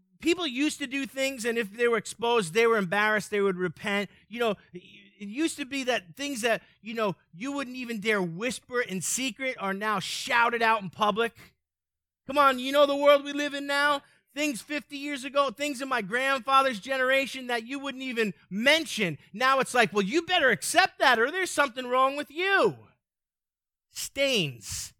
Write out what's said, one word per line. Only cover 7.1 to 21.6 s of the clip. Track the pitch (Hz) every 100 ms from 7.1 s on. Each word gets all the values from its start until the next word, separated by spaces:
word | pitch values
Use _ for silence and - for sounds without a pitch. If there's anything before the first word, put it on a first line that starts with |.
| 165 _
you | 165 262
wouldn't | 277 254 254
even | 240 226
dare | 220 208
whisper | 180 165 240 - - 247
in | 240 185
secret | - - 262 214 262 240
are | 196
now | 196 214 202
shouted | - - - 240 233 233
out | 226 220
in | 185
public. | - 214 208 233 - - _ _ _ _ _ _ _ -
Come | 277
on, | 277 254
you | 262
know | 285 285
the | 285
world | 285 285
we | 285
live | 285 294
in | 285 285
now? | 285 294 285 - _ _
Things | 269 302 233
fifty | - 294 - 285
years | 285 285
ago, | 262 277 277
things | 226 294 247
in | 269
my | 247
grandfather's | 190 240 269 269 247 269 269 214
generation | 247 269 254 269 269 262 247
that | 240 233
you | 277
wouldn't | 277 254
even | 262 233 214 - -
mention. | 190 254 320 320 - 185 143 _
Now | 196 262 269
it's | 247
like, | 247 214
"Well, | 208
you | 196 302
better | 339 359 262
accept | 208 - 320 381 -
that | 294 233
or | 254
there's | 359 359
something | -